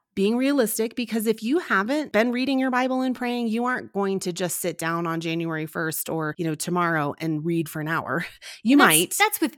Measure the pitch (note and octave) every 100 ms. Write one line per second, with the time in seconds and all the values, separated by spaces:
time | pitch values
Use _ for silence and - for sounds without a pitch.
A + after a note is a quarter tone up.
0 | _ - G3 A#3+ C4+ C#4+ G#3+ - A3 -
1 | A#3 A3+ A3 A3 A3 D#4+ F4 G3+ G#3+ D4
2 | - G#3 A#3+ A#3+ C4 C4+ C4 B3 B3+ C4
3 | C4 B3 B3 A#3+ A#3 A3 A#3+ B3 A2+ F#3+
4 | G3 F#3+ F#3 E3+ F3+ - F3+ D#3 E3 E3+
5 | E3+ E3 E3 E3 E3 D#3+ D#3 - D#3+ D3+
6 | - D#3+ D#3 D3+ E3 D#3 - F3 E3+ D#3+
7 | D3 - E3 D3+ D#3+ E3 D#3 D#3+ D3+ E3
8 | - C#3 F3 - - - G#3+ C#4+ A#3 D#3
9 | F4 - G#4 - D#4